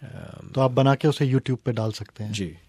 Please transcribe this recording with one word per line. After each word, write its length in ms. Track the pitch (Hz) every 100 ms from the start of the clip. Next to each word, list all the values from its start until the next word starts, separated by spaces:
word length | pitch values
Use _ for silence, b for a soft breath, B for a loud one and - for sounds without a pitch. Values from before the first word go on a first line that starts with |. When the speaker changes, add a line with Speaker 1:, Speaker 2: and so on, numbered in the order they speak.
Speaker 1:
अम, 460 | - - - - -
Speaker 2:
तो 120 | 131
आप 100 | 131
बना 240 | 123 135 139
के 120 | 156
उसे 240 | - 139
YouTube 260 | 131 - 123 -
पे 60 |
डाल 200 | 113 110
सकते 320 | - 104 -
हैं। 100 | 107
Speaker 1:
जी, 240 | 107 90 82